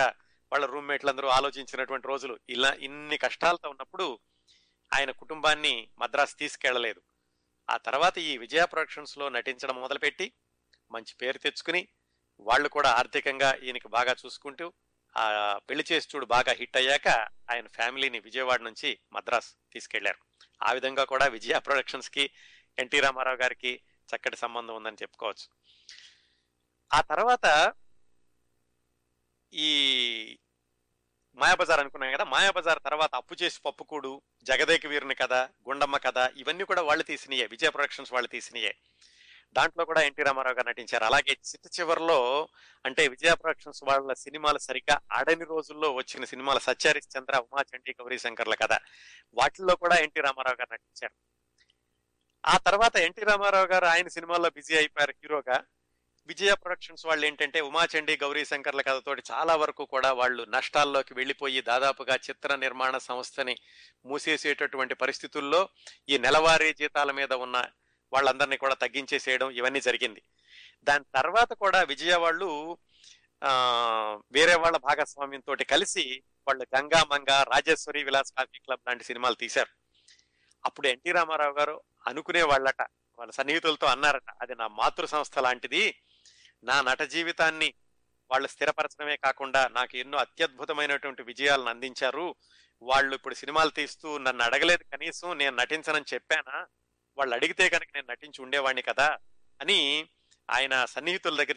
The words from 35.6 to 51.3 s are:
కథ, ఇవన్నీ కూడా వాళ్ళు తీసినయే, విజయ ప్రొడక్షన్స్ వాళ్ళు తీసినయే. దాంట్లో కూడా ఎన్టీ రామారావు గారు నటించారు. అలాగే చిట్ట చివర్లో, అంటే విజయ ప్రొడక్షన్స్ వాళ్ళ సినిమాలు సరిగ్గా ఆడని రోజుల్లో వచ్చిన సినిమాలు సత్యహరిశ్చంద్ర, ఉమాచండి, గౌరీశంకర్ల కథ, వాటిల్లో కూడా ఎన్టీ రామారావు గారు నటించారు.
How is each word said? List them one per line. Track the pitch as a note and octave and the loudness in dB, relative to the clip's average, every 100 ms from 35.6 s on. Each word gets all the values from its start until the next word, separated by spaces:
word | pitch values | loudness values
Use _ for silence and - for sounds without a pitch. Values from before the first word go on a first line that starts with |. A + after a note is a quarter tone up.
| A#2+ C#3 C#3+ C#3 | -10 -4 -2 0
కథ, | C3 B2+ | -2 0
ఇవన్నీ | B2+ C#3 B2+ F3 | -2 -2 -6 -6
కూడా | G3+ F3+ | -2 0
వాళ్ళు | D3+ D#3 | 2 0
తీసినయే, | D#3+ D3 - C3 | 0 -8 -4 -4
విజయ | A2 A#2 D#3 | -4 0 -2
ప్రొడక్షన్స్ | C3+ C#3+ - C3 | 0 -4 -6 -4
వాళ్ళు | B2+ A#2+ | -4 -4
తీసినయే. | A#2+ - A#2 G#2 - _ _ - _ - - _ | -8 -10 -6 -6 -6 _ _ -20 _ -20 -20 _
దాంట్లో | B2+ D#3+ E3+ | 0 2 0
కూడా | D#3+ D#3+ | 0 2
ఎన్టీ | C#3+ C#3 | 2 2
రామారావు | C#3 C3 B2+ | 0 2 -2
గారు | B2 A#2+ | -2 -4
నటించారు. | A#2+ A2+ A#2 | -6 -4 0
అలాగే | A2 C#3 C#3+ | 4 2 2
చిట్ట | C3+ - - E3+ - | -4 -6 -16 -12 -4
చివర్లో, | D#3+ D#3+ D#3+ D3 B2 C#3+ D#3+ _ - _ | 0 0 4 4 4 0 -2 _ -20 _
అంటే | B2+ C3 C#3+ | -4 2 0
విజయ | B2+ E3 | 2 2
ప్రొడక్షన్స్ | E3 D#3+ D#3 D3 - | 2 0 -4 -8 -8
వాళ్ళ | C3+ C#3 C3+ | 0 2 0
సినిమాలు | B2+ C#3+ D3+ D3+ C#3+ | -8 -8 -2 0 0
సరిగ్గా | - B2+ - C#3+ - | -4 -6 0 0 0
ఆడని | A2+ C#3+ E3 | -2 2 0
రోజుల్లో | D#3+ D#3+ D3 D3+ D#3 | 0 -6 -6 -4 -2
వచ్చిన | B2+ - C3 | -2 -6 -10
సినిమాలు | A#2+ C3 C#3 B2+ | -10 -6 -2 0
సత్యహరిశ్చంద్ర, | - B2 D#3 D3 - C3 C3 C3+ | 0 0 2 0 -2 -10 -2 -2
ఉమాచండి, | A#2 C#3 C3 B2+ C3 B2+ | -2 -4 -4 -8 -12 -12
గౌరీశంకర్ల | B2 B2 A#2+ A2+ A2 | -8 -6 -6 -6 -2
కథ, | G#2+ A2 G#2+ - - - - _ | 0 2 0 -2 -20 -20 -20 _
వాటిల్లో | A#2 C#3+ - F#3 | 0 0 0 0
కూడా | F3 F3 | 2 2
ఎన్టీ | F3 D3+ D#3 | 0 0 0
రామారావు | C#3 C3 B2+ A#2+ | -2 0 -4 -4
గారు | B2 | -8
నటించారు. | A#2 _ - A2+ _ _ | -10 _ -14 -14 _ _